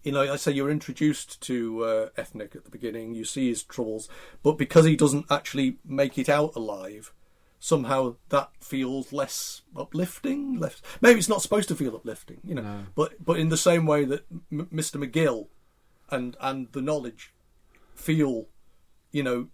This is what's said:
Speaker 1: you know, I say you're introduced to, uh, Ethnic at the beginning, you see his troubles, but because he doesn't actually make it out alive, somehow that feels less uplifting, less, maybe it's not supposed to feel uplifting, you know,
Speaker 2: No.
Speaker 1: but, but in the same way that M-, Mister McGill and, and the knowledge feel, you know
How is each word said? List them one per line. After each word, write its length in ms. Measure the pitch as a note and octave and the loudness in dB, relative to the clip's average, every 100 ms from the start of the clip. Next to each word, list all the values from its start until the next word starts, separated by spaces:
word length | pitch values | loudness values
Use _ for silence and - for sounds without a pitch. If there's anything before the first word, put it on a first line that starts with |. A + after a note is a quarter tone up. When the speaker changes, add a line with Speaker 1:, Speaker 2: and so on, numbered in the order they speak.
Speaker 1:
you 80 | D3 | -2
know, 100 | C#3 C#3 | 0 0
I 20 | C#3 | 0
say 160 | - | 0
you're 180 | C#3 C#3 | 0 0
introduced 720 | D3+ - C3 D3+ C#3 - - | -2 -4 0 0 0 -8 -14
to, 400 | - B2 A#2 A2+ | -6 -4 -4 -4
uh, 260 | A2+ A2 - - | 0 0 -2 -8
Ethnic 400 | A2 G#2+ G2+ - | -12 -12 -14 -14
at 80 | |
the 60 | - | -20
beginning, 460 | A2 A#2 A2+ A2+ A#2 | -10 -8 -8 -10 -8
you 100 | G#2+ | -6
see 220 | - B2+ | 0 0
his 140 | A#2 | 0
troubles, 440 | - - A2+ A2 - - - - | -6 -6 -4 -4 -8 -16 -18 0
but 100 | C#3+ D#3 | 0 2
because 280 | C#3+ E3+ D#3+ | 6 8 8
he 100 | D#3 | 8
doesn't 300 | D3 C#3+ - | 4 2 0
actually 460 | C#3+ - C#3 C3 B2+ | -4 -2 0 0 -2
make 340 | - C3+ C#3 - | -8 -2 0 0
it 100 | C3 | 0
out 260 | D3 D#3 B2 | 2 2 -4
alive, 560 | A2 G2+ F#2+ G#2+ - - _ _ _ _ | -8 -8 -12 -16 -20 -20 _ _ _ _
somehow 560 | - D#3+ B2 C3+ B2+ A#2+ - | -2 0 2 0 0 -4 0
that 200 | C#3+ C3+ - | 0 0 -12
feels 520 | - C3+ B2+ C3+ B2+ | -8 -4 -2 -4 -6
less 500 | C#3+ C3+ - - - _ - | -6 -4 -6 -10 -12 _ -14
uplifting, 840 | - D#3+ F3+ - C#4 C#4 C#4 B3+ | -8 -4 -4 -4 -4 -4 -4 -4
less, 200 | D#3+ - - - | -4 -8 -18 4
maybe 160 | A#3 A#3 | 8 8
it's 120 | E3+ | 6
not 120 | G3+ | 0
supposed 260 | - G#3 G3 | 2 0 0
to 60 | D#3 | -2
feel 200 | C3+ A2 | -4 -4
uplifting, 440 | A#2 G#2+ - - | -10 -12 -14 -16
you 100 | - | -8
know, 80 | C#3+ | -6
Speaker 2:
No. 180 | G#2+ G#2 G2 | -6 -10 -8
Speaker 1:
but, 200 | - D#3 - | -2 -2 -2
but 160 | E3 E3+ | -2 0
in 100 | D#3+ | 2
the 80 | D#3+ | 4
same 300 | F3+ E3+ D#3+ | 4 4 4
way 180 | D3 C#3 | 4 2
that 200 | C#3+ - E3 - | -2 -6 -16 -8
M-, 160 | D3+ F3+ | -8 -6
Mister 300 | D#3 D#3 C#3+ | -6 -6 -6
McGill 480 | C#3 D#3+ D#3 A#2 G2+ - _ _ _ _ _ | -2 2 2 2 -6 -20 _ _ _ _ _
and, 260 | C3+ B2 - | -6 -6 -6
and 320 | C3 C3+ A#2+ | -6 -6 -8
the 80 | C#3+ | -6
knowledge 500 | C3+ D3+ B2 G#2+ - _ _ _ _ _ _ - | -2 -2 -4 -14 -20 _ _ _ _ _ _ -10
feel, 500 | - D#3+ C#3+ A#2 - - - _ _ _ _ | 0 2 2 0 -6 -18 -20 _ _ _ _
you 120 | D3 | -4
know 240 | C3+ B2 B2 | 0 -2 -4